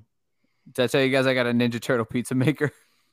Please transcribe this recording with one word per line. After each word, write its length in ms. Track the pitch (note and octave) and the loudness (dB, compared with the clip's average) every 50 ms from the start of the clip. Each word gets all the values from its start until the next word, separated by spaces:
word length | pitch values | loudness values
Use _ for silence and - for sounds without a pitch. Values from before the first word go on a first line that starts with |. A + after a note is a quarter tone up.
| G2+ _ _ _ _ _ _ _ _ _ _ _ _ - | -20 _ _ _ _ _ _ _ _ _ _ _ _ -8
Did 120 | - - B2 | -4 -2 -2
I 40 | |
tell 140 | A#2+ - C#3+ | 0 2 2
you 100 | C3+ C3 | 2 2
guys 160 | C3 C3+ C3 | 2 2 2
I 60 | C3+ C3 | 2 2
got 140 | B2+ A#2+ | 0 0
a 40 | A#2+ | 0
Ninja 300 | A#2+ A#2+ B2 A#2+ A#2 A2+ | 2 2 2 0 -2 -2
Turtle 240 | - - C3+ A#2 A2 | -2 -2 -2 -2 -2
pizza 300 | - - B2 A2+ - C3+ | -2 -4 -6 -4 -2 -2
maker? 360 | C3 C3 D#3 C#3+ - D3 C3+ - | 0 0 0 0 0 -2 -4 -4
<laughs> 60 | _ _ _ _ _ _ _ | _ _ _ _ _ _ _